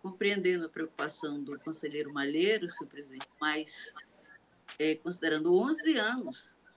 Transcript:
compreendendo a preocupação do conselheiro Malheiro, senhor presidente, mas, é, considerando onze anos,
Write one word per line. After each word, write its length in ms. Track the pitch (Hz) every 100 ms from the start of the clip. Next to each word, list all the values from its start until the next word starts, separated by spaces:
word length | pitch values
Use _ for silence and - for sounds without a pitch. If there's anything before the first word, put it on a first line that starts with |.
compreendendo 600 | 190 185 202 202 180 180
a 40 | 160
preocupação 680 | - 160 - 147 - 156 147
do 200 | 135 143
conselheiro 500 | - 156 151 147 147
Malheiro, 520 | 147 139 156 185 214 175
senhor 180 | - 143
presidente, 400 | 143 143 131 - _
mas, 540 | 151 151 156 - - - - _ - - _ _ - -
é, 160 | 151
considerando 600 | 156 - 175 160 156 160
onze 440 | 180 240 320 320 277
anos, 580 | 214 254 214 - - - _